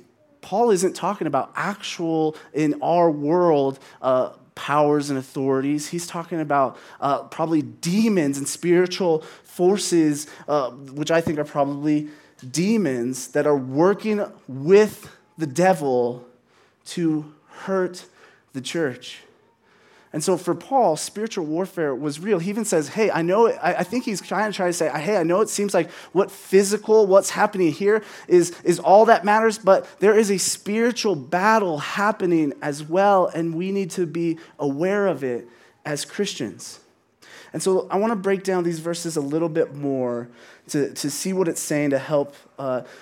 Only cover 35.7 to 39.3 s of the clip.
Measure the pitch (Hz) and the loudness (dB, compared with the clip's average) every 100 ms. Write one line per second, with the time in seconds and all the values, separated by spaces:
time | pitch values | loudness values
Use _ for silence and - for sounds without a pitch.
35.7 | _ 151 147 - - 196 - - 120 - | _ -8 -8 -6 -6 -6 -6 -8 -10 -16
36.7 | - _ _ _ _ - - - 165 190 | -20 _ _ _ _ -20 -20 -14 -6 0
37.7 | 185 185 180 220 220 196 196 190 185 170 | 0 0 -2 -2 -2 -2 -2 -2 -2 -2
38.7 | 160 165 170 170 156 143 | -4 -6 -6 -6 -6 -4